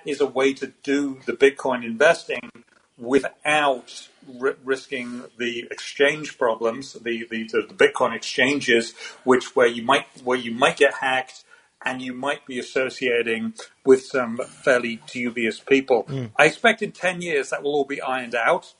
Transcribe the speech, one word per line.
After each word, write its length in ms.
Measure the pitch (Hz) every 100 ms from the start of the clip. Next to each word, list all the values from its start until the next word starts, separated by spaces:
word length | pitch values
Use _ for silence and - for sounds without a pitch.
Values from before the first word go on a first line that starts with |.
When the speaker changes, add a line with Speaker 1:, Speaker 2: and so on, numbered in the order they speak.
| -
Speaker 1:
is 140 | 139
a 60 | 139
way 280 | 127 135 135
to 140 | 135 - -
do 340 | 143 143 131 -
the 60 |
Bitcoin 520 | 113 139 139 139 123 117
investing 540 | 113 151 165 - 139 - 117 _ _ _ -
without 1120 | 120 135 135 - 151 151 143 127 - - - _ 139
ri-, 280 | 123 131 -
risking 600 | 127 135 - 131 120 123 - 110
the 300 | 120 117 120
exchange 680 | - - - 143 151 147 -
problems, 540 | 127 110 113 123 135
the, 340 | - 117 117 117
the, 200 | 113 110
the, 180 | 113 104
the 60 | -
Bitcoin 400 | 139 - 123 113
exchanges, 800 | - - 127 143 127 117 113 - - - 127
which 320 | 127 - -
where 100 | 123
you 160 | 117
might, 240 | 113 143 - -
where 160 | 127 127
you 140 | 117
might 240 | 117 147 170
get 180 | 139 -
hacked 420 | 135 131 - - _ _ _ _ 131
and 160 | 127
you 120 | 127
might 340 | 123 135 151 -
be 140 | 123
associating 920 | - 139 131 - 127 120 117 113 113 110 - _ 135
with 200 | 131 -
some 340 | 135 117 117
fairly 640 | - - - 123 120 113 -
dubious 460 | 127 120 117 113 104
people. 460 | - 139 131 120 -
Speaker 2:
Mm. 260 | 135 120 -
Speaker 1:
I 100 | 151
expect 360 | - 233 220
in 100 | 208
ten 280 | - 180 180
years 300 | 175 147 123
that 120 | 147
will 120 | 143 147
all 100 | 135
be 160 | 139
ironed 360 | 135 131 120 117
out. 380 | 117 190 - _